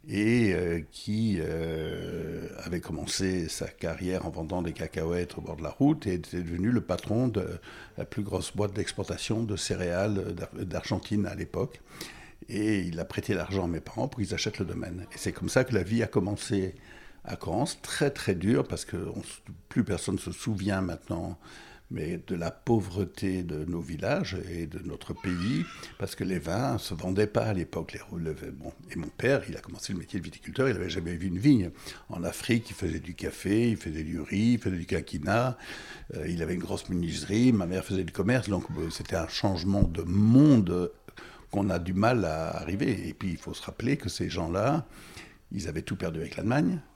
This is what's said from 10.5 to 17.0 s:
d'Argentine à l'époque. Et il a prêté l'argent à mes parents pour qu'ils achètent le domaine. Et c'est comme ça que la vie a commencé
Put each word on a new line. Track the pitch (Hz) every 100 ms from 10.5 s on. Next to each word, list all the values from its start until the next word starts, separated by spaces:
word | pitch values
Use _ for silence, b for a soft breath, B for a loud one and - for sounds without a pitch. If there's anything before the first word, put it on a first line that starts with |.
| - 92
d'Argentine | 82 - 98 - 107 92
à | 85
l'époque. | 82 - 143 - B B B B B B -
Et | 107 107 101
il | 87 82
a | 85
prêté | - -
l'argent | 95 78 98
à | 87
mes | 82
parents | - - 135
pour | -
qu'ils | 95
achètent | - 110 -
le | 87
domaine. | 85 87 87 92
Et | -
c'est | 98
comme | - 90
ça | 127
que | 123
la | 104
vie | 90 113
a | 107
commencé | 110 95 104 - 101 92 - B B